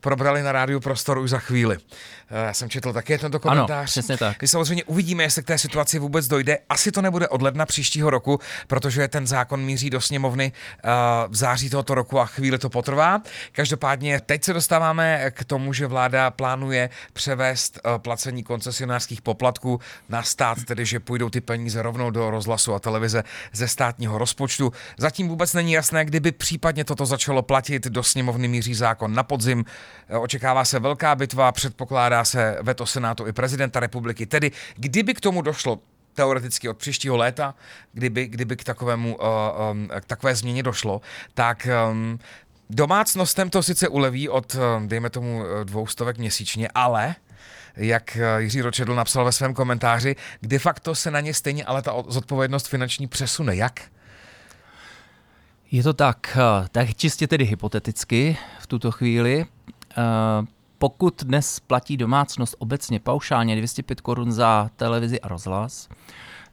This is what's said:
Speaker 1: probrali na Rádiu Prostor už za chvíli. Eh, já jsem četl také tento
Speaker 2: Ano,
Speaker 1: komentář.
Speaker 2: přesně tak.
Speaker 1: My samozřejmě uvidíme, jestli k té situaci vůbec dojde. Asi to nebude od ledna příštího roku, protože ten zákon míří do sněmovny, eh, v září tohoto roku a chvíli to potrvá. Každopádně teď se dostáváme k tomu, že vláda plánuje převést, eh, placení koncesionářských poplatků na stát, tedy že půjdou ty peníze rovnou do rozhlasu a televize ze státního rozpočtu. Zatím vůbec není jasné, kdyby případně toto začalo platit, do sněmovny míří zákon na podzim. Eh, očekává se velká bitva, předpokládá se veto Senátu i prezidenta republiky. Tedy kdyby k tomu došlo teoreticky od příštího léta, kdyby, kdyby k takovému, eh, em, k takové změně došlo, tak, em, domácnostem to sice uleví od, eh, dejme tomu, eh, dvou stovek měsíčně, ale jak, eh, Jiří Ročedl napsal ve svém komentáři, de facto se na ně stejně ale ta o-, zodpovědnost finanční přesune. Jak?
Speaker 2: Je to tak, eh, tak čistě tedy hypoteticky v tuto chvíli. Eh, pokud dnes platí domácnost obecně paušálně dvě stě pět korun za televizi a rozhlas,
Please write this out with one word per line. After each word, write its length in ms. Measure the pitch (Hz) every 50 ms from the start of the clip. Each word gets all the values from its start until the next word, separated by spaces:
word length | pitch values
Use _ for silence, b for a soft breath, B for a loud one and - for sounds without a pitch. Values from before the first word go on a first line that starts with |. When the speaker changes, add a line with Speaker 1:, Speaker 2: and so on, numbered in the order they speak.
Speaker 1:
probrali 420 | - 139 135 127 135 143 143 147
na 100 | 143 139
Rádiu 280 | 135 131 131 131 139 139
Prostor 380 | 120 139 131 123 - - 135 131
už 120 | 131 123
za 80 | 131 123
chvíli. 380 | - - 123 123 117 110 98 87 - - B B B B B B B B
Eh, 160 | 110 110 110
já 60 | 110
jsem 180 | 101 - 123 110
četl 220 | - 131 117 127
také 260 | 117 120 - - 151 135
tento 200 | 147 147 143 151 - 156
Speaker 2:
Ano, 60 | -
Speaker 1:
komentář. 360 | - 127 - 151 143 143 135
Speaker 2:
přesně 260 | - 135 117 - 131
tak. 260 | 120 117 104 104 -
Speaker 1:
My 60 | 139 135
samozřejmě 360 | - 170 165 143 175 175 -
uvidíme, 380 | - 156 180 185 165 180 170
jestli 200 | 160 151 - 170
k 40 | 139
té 120 | - 165 147
situaci 400 | - 135 - 151 147 - - 156
vůbec 300 | 143 147 143 165 147 120
dojde. 300 | 151 139 131 147 151 143 - -
Asi 240 | 143 - - 208
to 100 | 196 196
nebude 260 | 190 190 175 180 175 -
od 140 | - 123
ledna 240 | 131 135 127 156 156
příštího 440 | - - 151 135 - - 151 151 151
roku, 280 | 135 120 - 131 143 139 B B B B B
protože 420 | B 135 127 - 139 117 143 139 131
ten 180 | - 147 135
zákon 340 | 120 139 131 123 - 143 135
míří 280 | 131 135 135 123 135 147
do 100 | 127 127
sněmovny, 520 | - - 143 135 135 131 120 131 135 135 - B B B B B -
eh, 40 | 113 117 120 120 120 120 117 113 95
v 80 | 107
září 340 | 104 135 123 123 120 131 131
tohoto 240 | 131 139 135 - 135
roku 260 | 127 120 - 135 135
a 60 | 120
chvíli 320 | 107 - - 135 135 131 123
to 120 | 135 120
potrvá. 520 | - 123 120 - 139 147 156 175 190 214 214 B B B B B
Každopádně 680 | B - 147 120 - 120 151 135 139 127 139 147 143 135
teď 240 | - - 143 151 -
se 80 | 196
dostáváme 800 | 180 170 - - 175 160 165 160 160 165 165 160 160 143 135 135
k 140 | 123 - 123
tomu, 280 | - 143 131 135 139
že 140 | 135 123 147
vláda 440 | 127 123 131 127 127 123 131 131 127
plánuje 600 | - - 135 127 127 131 135 135 135 123 123 123 B B B B
převést, 680 | B - - 143 135 123 131 131 127 123 - - - - -
eh, 140 | 117 120 113
placení 440 | - 120 117 - - 131 127 123
koncesionářských 800 | 113 - 120 113 - 127 117 - 131 123 123 120 - - 120 -
poplatků 580 | - 120 107 - 127 127 120 - - 127 123 120 B B B B B B
na 140 | 110 117
stát, 360 | 113 - - - 135 117 117 120 117
tedy 220 | - 120 107 117
že 140 | 107 117 117
půjdou 300 | - - 123 117 120 113
ty 100 | 104 123
peníze 420 | 120 - 117 117 117 117 107 117
rovnou 280 | 113 117 113 123 123 117
do 200 | 110 117 113 110
rozhlasu 440 | 107 110 98 113 113 104 - 117 104
a 40 | 98
televize 460 | - 113 110 110 113 110 107 117 104 B B B B B
ze 160 | B 107 123 117 -
státního 440 | - 131 120 120 - 120 107 107 107
rozpočtu. 540 | 120 - - - 135 131 - - 139 120 B B B B B B
Zatím 300 | 117 151 - - 185 170
vůbec 260 | 165 165 180 175 -
není 180 | 175 170 165
jasné, 320 | 160 160 151 - 165 160 156
kdyby 280 | 151 151 160 143 170
případně 520 | - - - - 165 143 - 165 156 151 147
toto 220 | - 143 - 139
začalo 360 | 123 139 131 - 147 135 131
platit, 440 | - - 139 131 123 - 143 131 110
do 160 | 127 110 123
sněmovny 460 | 120 - - 135 127 123 113 120 123 120
míří 260 | 120 120 104 123 120
zákon 400 | 107 120 113 113 - 113 107 107
na 80 | 123
podzim. 420 | 131 - 139 123 107 127 127 117 113 B B B B B B B B B
Eh, 80 | 107 117
očekává 460 | 117 123 - 131 127 131 131 131 127
se 140 | - - 127
velká 360 | 113 139 143 - 165 151 147
bitva, 380 | 131 139 120 - 131 135 127
předpokládá 720 | - - - 131 - - 131 - 135 127 123 120 120 120 117
se 340 | - - 127 113 110 101 -
veto 240 | 104 110 127 - 120
Senátu 400 | - - 131 120 113 113 - 110
i 60 | 110
prezidenta 480 | 107 - 123 127 135 135 139 123 - 127
republiky. 460 | 117 117 - 123 117 117 107 104 113
Tedy 240 | 101 - 151 147 143 B B B B B
kdyby 380 | B 123 139 120 214 214 208 240
k 60 | -
tomu 220 | - 202 185 175
došlo 360 | 151 151 151 - - 135 110 98 _ _ _ _ _ _ -
teoreticky 540 | - 139 135 135 127 120 127 - - - 117
od 80 | 110 -
příštího 380 | - 147 131 - - 135 127
léta, 380 | 117 117 123 120 - 147 139 - B B B B B B B
kdyby, 340 | - 113 123 127 107 127 127
kdyby 300 | 110 117 117 123 110 127
k 80 | - -
takovému, 540 | - 113 - 123 120 120 117 117 117 110 -
eh, 40 | - 113 110 110 107 107 - 98 107 107
em, 180 | 104 104 107 - 65 98
k 40 | -
takové 300 | - 113 - - 135 127
změně 260 | 107 110 123 123 131
došlo, 380 | 123 127 110 - - 110 95 104 B B B B B B B
tak, 320 | - 117 117 117 - -
em, 520 | 123 123 117 113 110 110 110 113 113 117 117 B B B B B B _ _ _ -
domácnostem 800 | 107 113 147 147 185 208 220 - - 185 185 - - 196 190 185
to 120 | - 190
sice 260 | - - 175 - 185 165
uleví 400 | 131 143 139 131 123 131 147 147
od, 260 | 127 131 - - -
eh, 300 | 131 127 120 117 110 107
dejme 240 | 104 113 113 117 117
tomu, 320 | - 127 120 120 117 113 104
eh, 200 | 85 95 104 104
dvou 220 | 95 101 110 110
stovek 320 | - - - 120 120 120 117
měsíčně, 500 | 117 107 - - 104 - - 107 113 110 -
ale 400 | 127 123 123 117 107 110 147 175 - _ B B B B B B B B B B
jak, 400 | - 107 113 117 113 - - -
eh, 260 | 117 117 113 110 110
Jiří 180 | 110 107 110 139
Ročedl 340 | 120 120 110 - 127 113 123
napsal 300 | 120 113 - - 135 123
ve 80 | 123
svém 220 | 120 - 135 131 127
komentáři, 640 | 131 127 127 123 117 120 117 117 113 120 139 135 B B B B B
de 160 | - 110 135 135
facto 360 | - 175 151 - - 165 160
se 160 | - - 160
na 100 | 147 147
ně 140 | 147 151 139
stejně 300 | - - 147 139 147 -
ale 180 | - 127 139
ta 100 | - 143
o-, 180 | 110 123 123 131
zodpovědnost 560 | 120 131 123 - 139 135 135 131 139 139 - -
finanční 380 | - 127 127 123 - - 139
přesune. 500 | 123 - - 135 117 - - 156 120 92
Jak? 240 | 92 113 127 - - - - _ B B B B B B B B B B B B B B B B B B B B B B B B B B B B B B B B B B -
Speaker 2:
Je 120 | - 123
to 100 | 120 151
tak, 440 | - - 143 131 117 - - - - 131
eh, 280 | 127 117 104 98 92 90
tak 220 | - 120 123 110 107
čistě 320 | - - 156 - - 160
tedy 180 | - - 139 131
hypoteticky 920 | 104 104 87 - 107 - 107 - 113 104 - - - 117 117 139 160 160 B B B B B
v 60 | B
tuto 240 | - 127 117 - 117
chvíli. 560 | 113 - 127 120 117 117 117 120 135 156 165 - _ _ - - - - - -
Eh, 40 | - 123 117 117 113 110 110 110 107 107 107 - _ _ _ _ _ -
pokud 440 | - - - - 180 175 - - 147
dnes 360 | 127 135 147 143 - - -
platí 360 | _ - 123 123 - - 147
domácnost 580 | 127 120 113 131 143 143 - - - 120 - - -
obecně 420 | 117 110 139 143 - - 113 104
paušálně 560 | - 123 135 143 - - 143 120 117 113 110
dvě 120 | 110 110 117
stě 140 | - -
pět 180 | - - 127 -
korun 320 | - 127 120 120 120 120
za 380 | 113 110 120 113 110 107 104 110 -
televizi 440 | - 113 117 117 117 117 117 127 -
a 80 | - 101
rozhlas, 600 | 90 87 - 95 92 101 110 127 - - - - B B B B B B B B B B B B